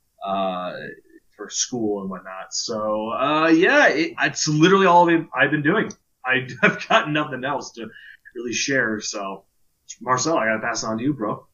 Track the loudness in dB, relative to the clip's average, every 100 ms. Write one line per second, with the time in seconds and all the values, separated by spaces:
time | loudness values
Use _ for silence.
0 | _ _ -6 -4 -2 -4 -8 -10 -12 -16
1 | _ -20 _ -18 -10 -6 -6 -4 -2 -4
2 | -6 -10 -12 -14 -10 -8 -6 -4 -4 -4
3 | -4 -2 0 2 4 4 6 6 4 2
4 | -2 -2 -4 -2 0 4 6 6 6 6
5 | 6 4 0 0 0 2 2 0 -2 -6
6 | _ _ -2 -2 -2 0 0 0 2 2
7 | 2 -2 -4 -6 -6 -6 -8 -14 -16 -16
8 | -20 -20 -18 -12 -6 -4 0 0 0 -2
9 | -6 -8 -8 -10 _ _ _ _ -20 -8
10 | -2 0 0 0 0 -2 -4 -6 -6 -2
11 | -2 -2 -4 -6 -12